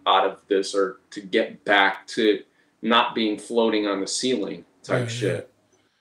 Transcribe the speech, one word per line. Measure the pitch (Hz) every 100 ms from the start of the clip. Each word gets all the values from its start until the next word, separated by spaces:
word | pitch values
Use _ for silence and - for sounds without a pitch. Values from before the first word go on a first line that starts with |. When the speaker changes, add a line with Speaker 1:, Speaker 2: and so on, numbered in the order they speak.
| 98
Speaker 1:
out | 95 95
of | 95 -
this | 98 95
or | 98 95 - _
to | -
get | 98 113 110 -
back | - 101 98 - -
to | - 107 98 - _ _ _
not | 110 117 120
being | 123 110 104
floating | - 117 113 107 104
on | 98
the | 95
ceiling | - 127 120 95 85 - _
type | - 131
Speaker 2:
Yeah, |
yeah. | 117
Speaker 1:
shit. | 120 98 82 - _ _ _ _ _